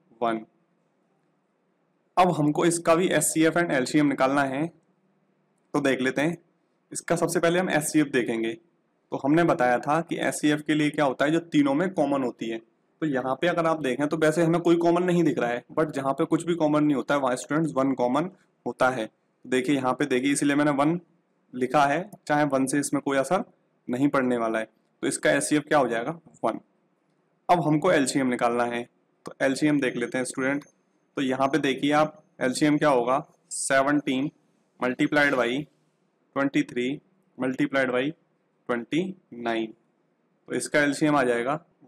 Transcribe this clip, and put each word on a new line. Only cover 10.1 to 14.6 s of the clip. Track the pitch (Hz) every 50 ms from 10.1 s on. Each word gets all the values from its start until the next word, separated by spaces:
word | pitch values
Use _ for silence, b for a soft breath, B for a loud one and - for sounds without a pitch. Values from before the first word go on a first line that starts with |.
| 131
एचसीएफ़ | - 123 131 135 - - 151 151 151
के | - - 151
लिए | 151 151 147
क्या | - 156 147
होता | 131 123 - 139
है, | 151
जो | 160 165
तीनों | 165 - - 151 143 139 139
में | 151 185 190
common | - 160 147 143 139 139
होती | 127 120 - - 117 113
है। | 113 113 - _ _ _ _ _ _ -
तो | 165
यहाँ | 151 135 127 123 127 131
पे | - 170
अगर | 175 170 170 165
आप | 160 160 156
देखें | 143 127 120 135 147 143
तो | 165
वैसे | 160 156 156 151 170
हमें | 170 160 170 170